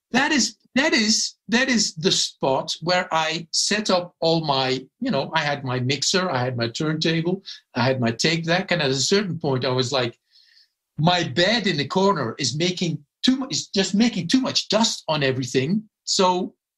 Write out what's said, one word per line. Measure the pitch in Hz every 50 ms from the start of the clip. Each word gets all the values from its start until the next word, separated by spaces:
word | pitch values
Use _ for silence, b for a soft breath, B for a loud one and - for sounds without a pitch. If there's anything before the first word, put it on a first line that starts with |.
| _ _
That | - 247 277 311
is, | 311 262 220 - - _ _ _ -
that | 247 285 320
is, | 339 247 214 214 220 - - - - _ _ -
that | 214 247 262 262
is | 247 214 - - -
the | 156 156 185
spot | 170 - - - - - - 139 131 151 160 - - -
where | 156 170 180 180 180 -
I | 160 160 160 156 160 165 165 -
set | - - - - 202 214 214 -
up | 190 180 175 - _ -
all | 165 165 165 165 156
my, | 151 135 135 135 131 131 131 131 - _ -
you | 240 269
know, | 165 135 151 - -
I | 160
had | 151 147 143 131 131
my | 127 127 127
mixer, | 123 127 143 139 - - - 180 185 180
I | 139 123 120
had | 131 123
my | 117 117 117
turntable, | - - 160 156 156 156 175 165 165 165 160 180 185 196 B B B B B B -
I | 123
had | 117 135 131 123
my | 120 113
tape | 113 - - 160 165 165 165
deck. | 165 170 185 196 -
And | 175 156
at | 147 131
a | 135
certain | 135 127 - 196 202 214 180 156 165
point, | - 143 131 127 135
I | 131 123 127
was | 127 120
like, | 139 127 123 117 - _ _ b b b b b b b b b b b _ _ _ -
"My | 151 175 180 175 165
bed | 135 120 170 175 202 226 240 180
in | 196 160 143
the | 139
corner | 139 - 190 196 202 196 151 127 110 - -
is | 147 117 127
making | 151 170 185 180 - 185 165 147 - - _ _ _ -
too | 254 262 262
mu-, | 262 -
is | - - - -
just | - 202 190 - -
making | 202 240 240 - 190 165 165
too | - 262
much | 254 151 - - - -
dust | 190 214 226 220 - - - -
on | 156 147
everything." | 143 135 127 131 131 - - 131 127 156 202 220 - - _ _ -
So | - - - 185 180 180 180 196 - - _ _ _ _